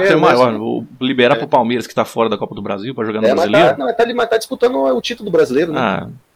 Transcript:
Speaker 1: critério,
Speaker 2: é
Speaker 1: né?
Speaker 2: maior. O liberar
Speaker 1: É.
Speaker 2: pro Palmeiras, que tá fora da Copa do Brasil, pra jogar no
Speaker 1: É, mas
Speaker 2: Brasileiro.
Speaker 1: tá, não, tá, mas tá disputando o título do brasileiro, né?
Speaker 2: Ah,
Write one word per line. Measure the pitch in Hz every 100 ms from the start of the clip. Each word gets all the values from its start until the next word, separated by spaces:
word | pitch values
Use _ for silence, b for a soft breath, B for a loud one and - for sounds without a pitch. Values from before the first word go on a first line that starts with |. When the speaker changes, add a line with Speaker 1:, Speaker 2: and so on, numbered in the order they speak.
| 190
Speaker 1:
critério, | 156
Speaker 2:
é | 160
Speaker 1:
né? | 123
Speaker 2:
maior. | 123 110
O | 113 120 117 -
liberar | 127 131 120
Speaker 1:
É. | 135
Speaker 2:
pro | 143
Palmeiras, | 135 117 120 110
que |
tá | -
fora | 110 117 113
da | 104
Copa | 110
do | 107
Brasil, | 101 98 113
pra | 123
jogar | 110 110
no | 113
Speaker 1:
É, |
mas | 147 180
Speaker 2:
Brasileiro. | 208 - -
Speaker 1:
tá, |
não, | 127 -
tá, | 233
mas | 240 233
tá | 226
disputando | - 247 247 269
o | 269 247
título | - 233 208
do |
brasileiro, | 160 143 127 170
né? | 147
Speaker 2:
Ah, | 113 95 - 123 _